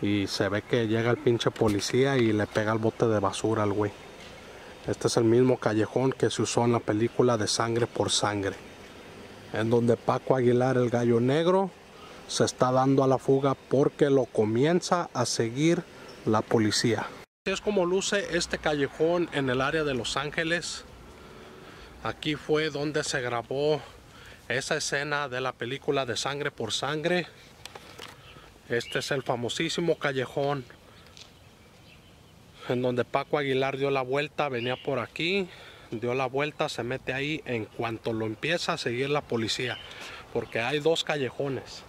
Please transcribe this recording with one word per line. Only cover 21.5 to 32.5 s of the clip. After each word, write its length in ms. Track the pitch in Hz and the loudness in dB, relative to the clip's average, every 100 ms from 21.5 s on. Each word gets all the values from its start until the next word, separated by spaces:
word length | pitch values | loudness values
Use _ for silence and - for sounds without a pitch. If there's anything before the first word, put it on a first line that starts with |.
| - - - - - | -20 -20 -20 -20 -10
Aquí 320 | 113 110 156 147 | -8 -6 -6 -6
fue 340 | - 151 156 | 0 0 0
donde 340 | 143 147 151 | -2 -2 -2
se 180 | 147 147 | -2 -2
grabó 600 | 123 120 117 135 147 151 - - - - - - - | -2 -4 -4 -2 2 0 -2 -20 -20 -20 -20 -20 -4
esa 280 | 123 - 160 | -4 0 -2
escena 520 | - 147 151 147 143 | -2 -4 -2 -2 -2
de 120 | 123 | -4
la 120 | 127 | -4
película 520 | - 117 135 - 139 131 | -4 -6 -6 -2 0 0
de 100 | 110 | -2
Sangre 360 | 131 143 143 | -4 -4 -6
por 220 | - 113 | -6 -4
Sangre. 520 | - 131 151 156 180 165 - - - - - - - - - - - - - - | -4 -2 -2 0 0 -2 -12 -20 -20 -18 -18 -20 -18 -18 -18 -20 -20 -20 -20 -4
Este 300 | 120 - 143 | -4 -2 -6
es 140 | - | -2
el 100 | 143 | -4
famosísimo 760 | - 127 120 - 165 - 170 156 | -2 -4 -2 -2 -4 -2 -2 0
callejón 680 | 147 135 123 - 143 143 123 - - - - - - - - - - - - - - - - - - | 0 -2 -4 -2 -2 -2 -6 -18 -20 -20 -20 -20 -20 -20 -20 -20 -20 -20 -20 -20 -20 -20 -20 -20 -20